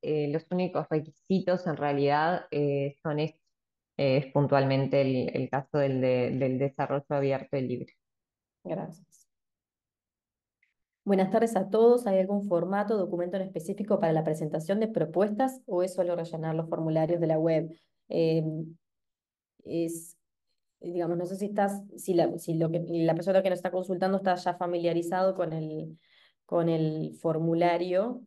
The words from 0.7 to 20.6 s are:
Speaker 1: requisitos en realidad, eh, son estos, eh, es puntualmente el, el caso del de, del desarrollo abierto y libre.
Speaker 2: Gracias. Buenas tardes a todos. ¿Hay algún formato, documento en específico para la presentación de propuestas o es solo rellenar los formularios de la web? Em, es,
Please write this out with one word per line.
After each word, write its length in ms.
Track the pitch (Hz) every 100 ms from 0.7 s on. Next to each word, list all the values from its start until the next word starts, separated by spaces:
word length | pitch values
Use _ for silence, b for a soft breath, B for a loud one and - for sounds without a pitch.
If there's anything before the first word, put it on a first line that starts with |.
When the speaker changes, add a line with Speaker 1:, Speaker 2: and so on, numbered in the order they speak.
| 143 151
Speaker 1:
requisitos 760 | 156 156 _ _ 190 - 180 180
en 120 | 147
realidad, 680 | 147 143 143 147 156 180 -
eh, 440 | 147 143 139 139 139
son 180 | 160 147
estos, 200 | 160 - _ _ _ _ _ -
eh, 220 | 139 131
es 80 | 135
puntualmente 680 | 143 139 139 135 135 135 139
el, 340 | 135 127 -
el 140 | 131 127
caso 300 | 131 143 151
del 240 | 139 131
de, 280 | 127 127 123
del 260 | 131 135 131
desarrollo 480 | 139 - 139 139 -
abierto 480 | 143 139 135 - 139
y 60 |
libre. 320 | 123 123 - _ _ _ _ _ _ _
Speaker 2:
Gracias. 600 | 180 165 165 160 - _ _ _ _ _ _ _ _ _ _ _ _ _ _ _ _ _ _ _ -
Buenas 240 | 196 190
tardes 260 | - 226 208
a 140 | 196
todos. 360 | 220 226 240 240
¿Hay 120 | 190
algún 280 | 190 202 202
formato, 520 | 170 175 196 202 220
documento 400 | 175 170 175 190
en 60 |
específico 540 | 190 175 165 196 202 196
para 140 | 165
la 100 | 160
presentación 560 | 160 156 156 160 160 196
de 100 | 220
propuestas 760 | 220 160 175 214 208 262 254
o 180 | - 175
es 120 | 185
solo 220 | 185 175 170
rellenar 380 | 165 160 160
los 140 | 160 160
formularios 500 | 165 160 160 160 170
de 80 | 165
la 120 | 160
web? 360 | 160 160 160 B B _ _
Em, 680 | 170 165 160 160 156 165 - _ _ _ _ _ _ _ _
es, 540 | - 165 165 165 - - _ _ _ _